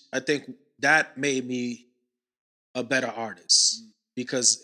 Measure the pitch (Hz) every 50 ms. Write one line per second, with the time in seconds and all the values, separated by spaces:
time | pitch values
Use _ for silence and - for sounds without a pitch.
0 | - _ - 131 127 - 151 139 - - 120 - _ _ _ _ 123 143 151 156
1 | 147 - - - 139 143 139 131 123 123 127 123 123 120 120 113 _ _ _ _
2 | _ _ _ _ _ _ _ _ _ _ _ _ _ _ _ 127 120 117 139 131
3 | 127 120 - 127 113 110 101 - - - - - - - - 226 - - _ _
4 | _ _ _ - 127 - - 131 120 - - -